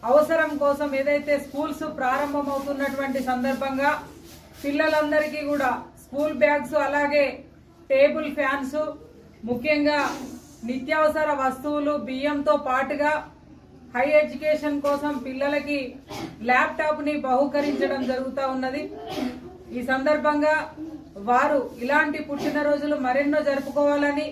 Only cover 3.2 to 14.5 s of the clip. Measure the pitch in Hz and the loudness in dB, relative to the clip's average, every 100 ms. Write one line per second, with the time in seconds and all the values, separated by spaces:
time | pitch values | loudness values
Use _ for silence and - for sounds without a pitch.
3.2 | 254 247 247 262 277 262 285 302 - - | -2 -2 0 -2 -2 0 0 0 -6 -18
4.2 | - - - - 285 285 311 311 302 302 | -20 -20 -20 -10 -4 0 2 2 2 2
5.2 | 302 302 285 294 262 - - - - 269 | 0 -4 -2 0 0 -2 -6 -20 -10 -2
6.2 | 302 254 294 294 - 294 277 285 285 294 | -2 2 2 2 0 -2 0 0 2 4
7.2 | 277 - - - - - - 269 285 302 | 2 0 -16 -20 -20 -20 0 6 6 4
8.2 | 302 294 277 277 269 302 311 294 - - | -4 -2 0 0 -2 -4 -4 -6 -16 -20
9.2 | - - 220 240 302 294 294 294 262 - | -20 -14 -6 -4 2 2 4 2 0 -4
10.2 | - - - - 226 262 - 311 302 311 | -10 -14 -18 -14 -6 -6 -2 2 4 2
11.2 | 302 277 262 254 294 294 285 294 220 262 | 0 2 0 -2 -2 -2 0 -2 -4 -2
12.2 | 285 294 294 285 285 254 269 294 294 302 | -2 0 2 2 2 0 0 0 0 0
13.2 | - - - - - - - 247 277 302 | -4 -18 -20 -20 -20 -20 -10 -2 4 4
14.2 | 302 - 302 | 4 -2 0